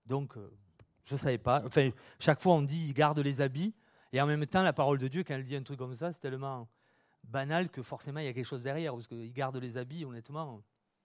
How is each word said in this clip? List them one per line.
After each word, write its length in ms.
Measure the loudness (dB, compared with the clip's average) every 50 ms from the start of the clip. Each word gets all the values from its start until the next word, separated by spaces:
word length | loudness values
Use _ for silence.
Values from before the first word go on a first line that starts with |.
| _
Donc, 300 | -2 -2 -2 -2 -4 -8
euh, 160 | -12 -16 -16 -18 -20 -20 _ _ -20 -20 _ _ _ _
je 100 | -6 -4
savais 220 | -2 0 0 0 2
pas. 240 | 4 4 4 4 2
Enfin, 260 | 2 4 4 4 4 2 -2 -10 -20 -14 0
chaque 220 | 4 4 4 6
fois, 140 | 6 6 6
on 60 | 6
dit, 260 | 6 2 0 -2 -2 -2
il 60 | 2
garde 260 | 4 4 4 4 4
les 200 | 2 2 2 2
habits, 340 | 0 0 0 0 -2 -2 -2 _ _ _ _ _ _ _
et 80 | 0 2
en 80 | 2 4
même 180 | 2 0 0 2
temps, 160 | 2 4 4
la 100 | 4 4
parole 240 | 4 4 4 4 2
de 100 | 2 0
Dieu, 160 | -2 -2 -4
quand 120 | -4 -4
elle 80 | -6 -6
dit 120 | -6 -6
un 80 | -6 -6
truc 140 | -8 -8 -8
comme 160 | -8 -8 -6
ça, 180 | -6 -6 -6
c'est 80 | -6 -6
tellement 480 | -6 -6 -6 -6 -6 -6 -8 -8 -12 -14 _ _ _ _ _ _ _ _ _ _ -14
banal 460 | -6 -4 -4 -2 0 2 2 0 0
que 120 | -2 -8
forcément, 380 | -10 -8 -10 -10 -8 -8 -8 -6
il 60 | -4
y 40 | -4
a 40 | -4
quelque 100 | -4 -6
chose 200 | -6 -6 -6 -4
derrière, 300 | -4 -4 -4 -4 -4 -6
parce 140 | -8 -10 -12
qu'il 240 | -12 -12 -12 -10
garde 240 | -6 -4 -4 -2 -4 -4
les 200 | -6 -6 -6 -8
habits, 260 | -8 -8 -8 -10 -10
honnêtement. 580 | -10 -10 -12 -14 -12 -10 -8 -8 -8 -10 -14 -18 _ _ _ _ _ _ _ _